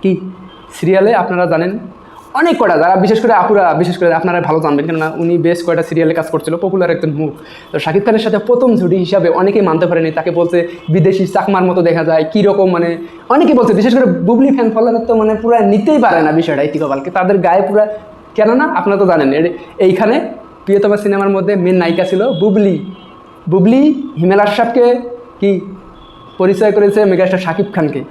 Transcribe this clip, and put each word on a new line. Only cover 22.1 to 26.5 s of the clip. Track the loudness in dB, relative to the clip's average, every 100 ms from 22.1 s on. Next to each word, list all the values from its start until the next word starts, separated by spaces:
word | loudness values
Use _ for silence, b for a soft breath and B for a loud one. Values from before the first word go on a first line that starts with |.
ছিল | 0 -2 0
বুবলি। | 0 2 0 -2 -6 -16 -20 -20 -20 -14 -2
বুবলি | 2 4 4 2 0 -6 -2
হিমেল | 0 2 2
আশরাফকে | 0 0 2 2 0 -4 -14 -18 -4
কি | -2 -2 -6 -16 -20 -20 -20 -20 -20 -2
পরিচয় | 0